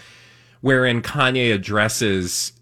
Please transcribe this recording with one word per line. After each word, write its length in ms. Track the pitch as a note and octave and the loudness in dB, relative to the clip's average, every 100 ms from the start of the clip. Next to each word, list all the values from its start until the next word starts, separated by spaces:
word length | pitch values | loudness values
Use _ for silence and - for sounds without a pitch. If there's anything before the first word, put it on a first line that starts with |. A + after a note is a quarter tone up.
| - - - - _ _ | -20 -20 -20 -20 _ _
wherein 400 | C3 C3 B2+ A#2 | 0 2 2 0
Kanye 500 | - D3 B2+ B2+ A#2+ | -4 -2 0 2 2
addresses 1000 | G#2 F#2+ G#2 G#2+ - A2 F#2+ F2+ - - - | 0 -2 0 0 0 0 0 -2 -6 -8 -10